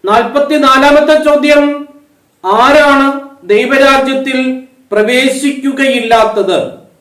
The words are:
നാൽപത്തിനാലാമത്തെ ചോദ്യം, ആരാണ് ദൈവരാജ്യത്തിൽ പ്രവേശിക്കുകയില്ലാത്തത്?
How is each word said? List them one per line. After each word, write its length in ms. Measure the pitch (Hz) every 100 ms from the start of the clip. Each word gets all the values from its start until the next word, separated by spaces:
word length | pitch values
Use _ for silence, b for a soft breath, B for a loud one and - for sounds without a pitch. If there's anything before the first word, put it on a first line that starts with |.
| -
നാൽപത്തിനാലാമത്തെ 1160 | 226 214 285 285 302 277 269 285 294 302 302
ചോദ്യം, 640 | 302 294 294 294 294 285 - - _ _ _ _ 185
ആരാണ് 760 | 214 262 302 294 277 277 277 - -
ദൈവരാജ്യത്തിൽ 1200 | - 208 247 277 277 269 262 269 269 262 254 254 - _ _
പ്രവേശിക്കുകയില്ലാത്തത്? 1800 | 208 214 247 262 269 285 262 269 277 269 240 226 226 214 214 180 160 127 - _ _